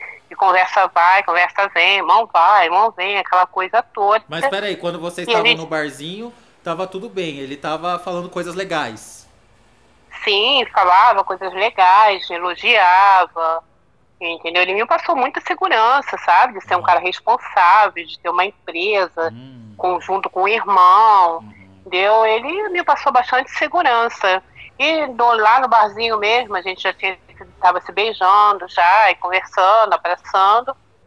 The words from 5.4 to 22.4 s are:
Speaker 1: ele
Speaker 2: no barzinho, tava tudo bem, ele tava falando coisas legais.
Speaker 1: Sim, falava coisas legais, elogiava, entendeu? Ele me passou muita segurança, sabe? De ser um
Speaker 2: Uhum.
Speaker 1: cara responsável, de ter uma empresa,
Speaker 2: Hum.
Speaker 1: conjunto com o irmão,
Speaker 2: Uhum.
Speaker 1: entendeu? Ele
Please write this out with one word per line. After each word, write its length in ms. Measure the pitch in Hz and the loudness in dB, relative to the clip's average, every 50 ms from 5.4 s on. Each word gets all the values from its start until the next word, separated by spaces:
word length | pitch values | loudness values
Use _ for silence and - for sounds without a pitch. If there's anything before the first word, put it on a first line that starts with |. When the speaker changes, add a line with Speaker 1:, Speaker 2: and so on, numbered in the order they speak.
| 220 233 | 2 0
Speaker 1:
ele 80 | 233 165 | 0 -2
Speaker 2:
no 60 | 165 | -4
barzinho, 680 | 156 160 156 151 147 135 139 147 165 185 208 226 240 - _ _ _ _ _ - | -8 -6 -6 -6 -6 -10 -12 -14 -14 -14 -14 -14 -16 -18 _ _ _ _ _ -10
tava 240 | 175 165 165 190 | -10 -8 -8 -8
tudo 220 | 185 - 185 208 233 | -10 -10 -12 -14 -12
bem, 300 | 190 190 175 160 139 139 | -10 -8 -8 -8 -8 -12
ele 180 | 139 131 143 | -12 -14 -14
tava 420 | 139 - 156 156 156 165 180 180 175 | -10 -8 -8 -8 -6 -6 -6 -6 -6
falando 300 | 175 190 180 175 175 175 | -8 -8 -10 -10 -10 -10
coisas 260 | - 180 175 175 170 | -10 -10 -10 -10 -10
legais. 680 | 185 196 175 165 151 139 117 110 - - - - - - _ _ _ _ _ _ _ _ _ _ _ _ _ _ _ _ _ - - - | -10 -8 -6 -6 -6 -6 -6 -10 -14 -18 -20 -20 -20 -20 _ _ _ _ _ _ _ _ _ _ _ _ _ _ _ _ _ -18 -10 -4
Speaker 1:
Sim, 420 | 220 202 196 214 247 285 262 226 - - | -2 -2 0 0 0 0 -2 -2 -2 -2
falava 520 | - 190 180 180 196 220 247 220 196 185 | 0 2 4 4 4 6 4 4 2 0
coisas 280 | - 190 185 190 185 185 | -4 -6 -8 -8 -8 -6
legais, 720 | 190 202 240 - - 185 180 185 208 220 214 196 180 - - | -2 -4 -2 0 2 4 4 6 6 6 4 2 0 -4 -8
elogiava, 1300 | 175 170 175 180 170 - - 226 240 214 185 175 180 185 202 202 190 185 175 165 - 170 165 160 165 165 - _ _ _ _ _ _ _ _ _ _ - | -8 -6 -6 -6 -6 -4 -2 0 2 4 4 4 4 4 6 6 4 4 2 0 -4 -4 -4 -4 -4 -4 -8 _ _ _ _ _ _ _ _ _ _ -12
entendeu? 420 | 180 170 165 160 - 165 170 180 180 | -10 -10 -10 -8 -8 -4 -2 -2 -2
Ele 100 | 185 190 | 0 -2
me 120 | 208 233 | -2 -2
passou 280 | - 339 330 - - 339 | -2 -2 -2 -2 -2 -2
muita 240 | 269 247 - - 339 | -2 -2 -4 -4 -8
segurança, 760 | - - 359 - 370 370 247 226 220 233 262 285 262 - - 180 - | -6 -6 -6 -4 -2 0 0 2 2 2 2 0 -2 -4 -10 -6 0
sabe? 300 | - 175 185 226 254 214 190 | 2 4 4 4 2 -2 -6
De 60 | - | -8
ser 80 | - 185 | -4 -4
um 20 | 180 | -2
Speaker 2:
Uhum. 60 | 170 | 0
Speaker 1:
cara 160 | 180 175 170 | 2 0 0
responsável, 1080 | 175 180 180 - - - 233 254 - - - 202 180 170 190 220 214 190 - 170 165 | 0 -4 -8 -6 -2 -2 -2 -2 -2 -4 0 2 4 6 6 6 4 2 0 -6 -14
de 120 | 156 - - | -14 -14 -10
ter 100 | - 175 | -8 -4
uma 140 | 175 180 185 | -2 -2 -2
empresa, 840 | 190 - _ - - 165 165 180 214 208 196 185 165 - 170 165 160 113 | -4 -4 _ -16 -12 -8 -6 -4 -2 -2 -2 -2 -4 -4 -6 -8 -8 -8
Speaker 2:
Hum. 400 | 120 131 135 131 123 113 107 104 | -10 -20 -20 -20 -20 -20 -20 -14
Speaker 1:
conjunto 540 | 104 - 180 180 170 - - 185 190 185 180 | -6 -4 -4 -4 -4 -4 -4 -6 -4 -6 -6
com 140 | - 185 190 | -4 -2 -2
o 40 | 202 | 0
irmão, 880 | 220 220 - 196 196 185 180 180 185 208 220 220 208 196 180 170 165 165 | 0 -2 -2 0 2 4 6 6 6 6 6 6 6 6 4 2 0 -4
Speaker 2:
Uhum. 400 | - - - - - _ - _ | -10 -16 -20 -20 -20 _ -20 _
Speaker 1:
entendeu? 440 | - 185 180 180 190 208 220 220 220 | -12 -6 -4 -2 0 2 2 2 2
Ele 440 | 220 220 233 | 2 0 -2